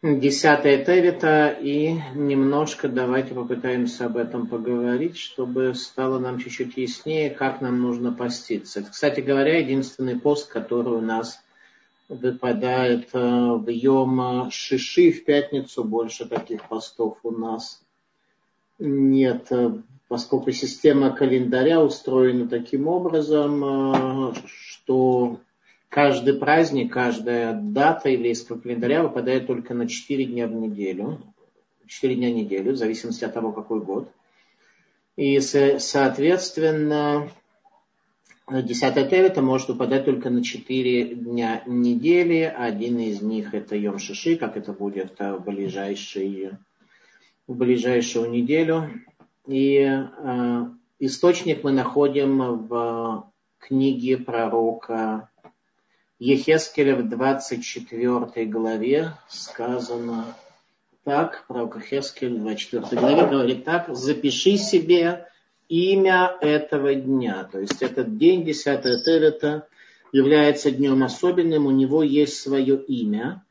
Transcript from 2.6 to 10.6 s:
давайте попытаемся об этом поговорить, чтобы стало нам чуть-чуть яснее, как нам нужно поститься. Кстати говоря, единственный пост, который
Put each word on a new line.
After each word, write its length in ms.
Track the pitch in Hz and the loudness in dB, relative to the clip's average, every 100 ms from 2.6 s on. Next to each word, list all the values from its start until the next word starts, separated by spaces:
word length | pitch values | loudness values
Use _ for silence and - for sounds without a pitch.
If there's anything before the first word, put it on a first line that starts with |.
| 151 - 139 | -2 -4 -4
давайте 460 | 123 127 131 135 127 | -2 0 0 -2 -6
попытаемся 720 | 120 123 127 127 120 - 120 | -6 -4 -2 -2 -2 -2 -4
об 100 | 117 | -2
этом 300 | 117 127 113 | -4 -4 -6
поговорить, 680 | 117 113 120 123 123 165 170 | -6 -4 -2 0 -2 -2 -6
чтобы 580 | - - 127 123 131 123 | -16 -8 -6 -2 -2 -2
стало 420 | - - 131 131 | -10 -4 -2 -2
нам 220 | 127 123 | -4 -6
чуть-чуть 380 | 123 120 123 - | -8 -8 -8 -6
яснее, 520 | 123 123 - 156 151 | -6 -6 -6 -2 -2
как 320 | 139 135 - | -2 -4 -4
нам 180 | 131 123 | -4 -2
нужно 320 | 123 120 120 | 0 -2 -4
поститься. 720 | 120 120 - - 107 - - | -4 -6 -6 -6 -6 -6 -10
Кстати 380 | 101 - 147 143 | -10 -2 -2 0
говоря, 400 | 131 139 143 165 | 0 2 4 2
единственный 600 | 135 135 131 - 131 123 | 2 -2 -2 -4 -4 -2
пост, 320 | 147 147 - | 0 0 -2
который 420 | 113 | -10